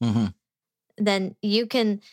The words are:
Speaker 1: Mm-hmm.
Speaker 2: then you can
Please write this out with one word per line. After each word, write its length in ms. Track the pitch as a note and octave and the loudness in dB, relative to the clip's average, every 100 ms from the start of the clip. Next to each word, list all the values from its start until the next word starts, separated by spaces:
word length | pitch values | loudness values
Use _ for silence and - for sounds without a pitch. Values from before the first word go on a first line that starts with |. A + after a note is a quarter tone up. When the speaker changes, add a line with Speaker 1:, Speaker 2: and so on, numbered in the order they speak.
Speaker 1:
Mm-hmm. 220 | A#2 A2+ G#2 - _ _ _ _ _ - | 0 2 0 -4 _ _ _ _ _ -2
Speaker 2:
then 380 | G#3 G3 F#3+ - | 0 0 -2 -6
you 240 | G#3 G#3+ A3+ | -2 0 0
can 360 | B3+ A3 G3+ - | 0 0 -2 -8